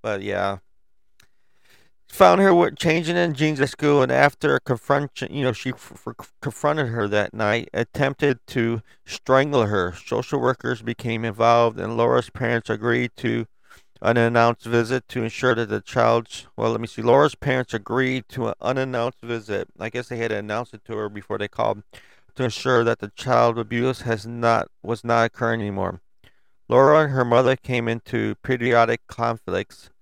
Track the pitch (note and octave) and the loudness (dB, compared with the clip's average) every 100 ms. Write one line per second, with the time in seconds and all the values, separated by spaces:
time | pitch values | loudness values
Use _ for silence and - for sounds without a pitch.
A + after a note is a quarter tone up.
0 | G#2+ G2+ G2+ G2 G2 G2 _ _ _ _ | -4 -6 -4 -2 -2 -4 _ _ _ _
1 | _ _ - _ _ _ _ _ _ _ | _ _ -20 _ _ _ _ _ _ _
2 | _ - F#3 F3+ G3 F3 E3+ - E3+ D#3+ | _ 4 6 8 6 6 4 0 0 0
3 | D#3+ F3 F3 C#3 D#3 D3 C#3 - D3 D3 | 0 0 0 0 0 0 -2 0 2 4
4 | C3 C3 C#3+ - D3+ C3+ - A#2+ - C#3+ | 4 4 2 2 0 0 -2 -6 0 -2
5 | C#3+ - - C#3+ C3 G#2+ C3 - - - | -2 -8 -8 -4 -4 -2 -6 -10 -14 -16
6 | - A#2 - _ C#3 - D3 D#3 C3 A#2 | -14 -14 -20 _ -10 -2 -2 0 -2 -2
7 | G#2 G#2 G2+ - G#2 A2+ - F2+ A#2 - | 0 0 -2 -2 -2 -2 -2 -6 -6 -2
8 | C3+ C#3 C#3+ B2+ - C3 A2+ A#2 - _ | -2 0 0 0 -4 -2 -2 -2 -8 _
9 | - - - C3 D3 C#3+ G#2 G#2 F2+ F2+ | -16 -14 2 2 4 0 0 0 -2 -6
10 | - A#2 C3 C#3+ B2 B2+ B2 A#2+ A2+ A#2 | -6 -6 -4 -2 -2 -2 -6 -6 -8 -8
11 | B2 A2+ A2+ G#2+ A2+ A#2 A#2 A2 G2 A2+ | -6 -4 -6 0 4 4 2 0 -6 0
12 | A#2+ B2 - - A#2 A#2 - G#2+ A#2 A#2+ | 2 2 0 -6 -2 -2 -2 -4 0 -2
13 | B2 - A#2 A#2 A2+ _ _ - _ _ | -2 -6 -4 -4 -6 _ _ -20 _ _
14 | G#2 A#2+ A#2 A#2 A#2 A#2 A#2 A#2 A2+ B2+ | 0 2 4 4 2 0 -2 0 0 -4
15 | - B2 A2+ - C3 A#2 A2 G#2 - B2+ | -4 -6 -6 -2 0 0 -2 -6 -4 0
16 | A2+ A#2 A2+ - - - A2+ A2+ A#2 - | 2 2 -2 -18 -16 -4 -4 -2 -6 -4
17 | A#2 C3+ D3 - C#3+ C3 B2 A2+ G2+ A#2 | 4 4 4 0 -4 -2 -4 -8 -4 -2
18 | C3 C3 - C3 A2+ - G2 C3 C3 B2+ | -2 -4 -8 -6 -6 -4 -4 -2 -4 -4
19 | A#2+ - A#2 A#2 G#2 G2 - - A2 B2 | -4 -6 -8 -8 -6 -6 -6 -10 -10 -8
20 | B2 A#2+ A2+ G#2+ G#2 G#2+ B2 A2 - G#2+ | -8 -6 -4 -4 -4 -6 -8 -16 -12 -8
21 | G#2+ G#2 - G#2+ G2+ - A2 G#2 - - | -8 -10 -10 -6 -6 -2 -2 -2 -10 -20
22 | _ _ _ - B2+ - C3 B2 A2+ A2+ | _ _ _ -4 -4 -2 2 2 2 -2
23 | G#2 - C3 A#2+ A#2+ A#2 G#2+ A#2 B2+ B2 | -6 -10 0 2 2 0 -4 -2 -2 -4
24 | A#2 A2+ A2 A#2+ A#2 A2+ - _ G2 A#2 | -4 -6 -6 -2 0 0 -2 _ -8 -8
25 | A#2 A#2 A#2 - A#2 A2+ G#2 F#2+ F#2 F2 | 0 0 0 -2 -4 -2 -4 -4 -6 -6
26 | _ _ - _ _ _ _ A#2+ C3+ D3+ | _ _ -20 _ _ _ _ 4 6 6
27 | D3+ C3 A#2+ A#2+ C3 C3 - B2 A#2 A#2 | 4 0 2 4 4 0 -2 -2 -2 -6
28 | - A#2 G#2+ G#2 - B2+ A#2 A#2 A#2 A#2 | -4 -4 -4 -6 -4 -2 2 4 4 0
29 | _ - A#2 A2+ - F2+ - - - _ | _ -6 -4 -4 -4 -4 -4 -14 -20 _